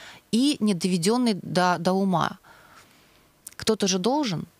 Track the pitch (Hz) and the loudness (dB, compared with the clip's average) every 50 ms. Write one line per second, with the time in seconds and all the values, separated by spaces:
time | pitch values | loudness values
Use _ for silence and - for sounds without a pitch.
0 | - - - - _ - - 226 269 294 294 - 214 214 196 160 - 185 185 175 | -20 -20 -20 -20 _ -2 0 2 2 2 2 2 0 0 0 0 0 0 0 0
1 | 160 196 233 247 247 226 202 165 - - 151 180 180 180 175 165 170 185 185 190 | 2 2 2 2 2 0 0 -2 -4 -2 0 2 2 2 2 2 0 0 2 2
2 | 196 190 180 156 147 - - - _ - - - - - - - - - - - | 2 2 2 2 0 -2 -4 -8 _ -20 -20 -20 -20 -20 -20 -20 -20 -20 -20 -20
3 | _ _ _ _ _ _ _ _ - - - - - - 220 - 208 185 190 185 | _ _ _ _ _ _ _ _ -20 -20 -14 -8 -4 -2 -2 0 0 0 0 0
4 | 180 226 269 311 339 220 170 147 - - _ | 0 0 0 0 0 -2 -2 -4 -8 -10 _